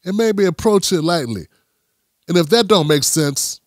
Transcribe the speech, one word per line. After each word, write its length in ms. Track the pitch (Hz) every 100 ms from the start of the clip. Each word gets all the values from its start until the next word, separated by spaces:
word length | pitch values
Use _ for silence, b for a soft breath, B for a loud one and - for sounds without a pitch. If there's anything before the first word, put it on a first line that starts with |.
and 120 | 175
maybe 300 | 202 226 208
approach 460 | 190 160 226 202 -
it 100 | 180
lightly. 460 | 160 175 120 101 76 _ _ _ _ _ _ _ -
And 100 | 175
if 120 | 151
that 180 | 233 202
don't 200 | 202 151
make 160 | 147
sense 560 | - 165 147 135 - -